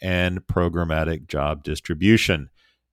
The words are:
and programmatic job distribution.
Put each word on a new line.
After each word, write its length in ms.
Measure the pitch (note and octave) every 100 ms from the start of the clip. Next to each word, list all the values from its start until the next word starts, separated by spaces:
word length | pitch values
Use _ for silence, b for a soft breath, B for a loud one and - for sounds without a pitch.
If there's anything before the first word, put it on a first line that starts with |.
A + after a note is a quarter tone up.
and 460 | F#2 F2+ F2+ F2+ -
programmatic 800 | - F2 E2+ E2+ D#2+ D#2+ E2 C#2
job 380 | D2+ C#2+ D2 D2+
distribution. 840 | D#2 - D#2+ F#2 A2 - E2+ C#2 _ _ _ _